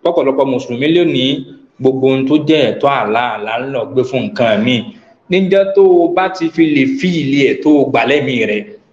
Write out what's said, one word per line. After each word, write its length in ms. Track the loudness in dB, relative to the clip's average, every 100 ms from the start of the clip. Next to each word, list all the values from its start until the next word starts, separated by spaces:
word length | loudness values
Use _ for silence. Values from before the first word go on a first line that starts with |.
Pọ̀pọ̀lọpọ̀ 400 | 0 0 0 0 0
Mùsùlùmí 400 | -2 -6 -4 0
lónìí, 400 | 2 2 0 -2 -2 -8 -18 _ _
gbogbo 300 | -2 2 0
ohun 200 | 0 2
tó 80 | 0
jẹ́ 260 | 2 2
ẹ̀tọ́ 260 | 2 0 0
Allah 480 | 0 0 -2 -2 -6
là 140 | -6 -6
ń 140 | -6
lọ 100 | -6
gbé 180 | -4 -4
fún 200 | -2 -4
nǹkan 320 | -6 -2 0 0
míì. 200 | 0 -2 -6 -16 _ _ _
Níjọ́ 340 | -2 2 2 2
tó 100 | 4
o 260 | 4 4 2
bá 200 | 0 -2
ti 200 | -2 -6
fi 160 | 0 2
lè 160 | 2 0
fíìlì 520 | 0 -2 -2 -2 0 2
ẹ̀ 120 | 0
tó 100 | 2
o 140 | 2
gbà 180 | 2 0
lẹ́mìí 420 | 0 0 0 -4 -2
rẹ̀ 180 | -4 -6 -18 _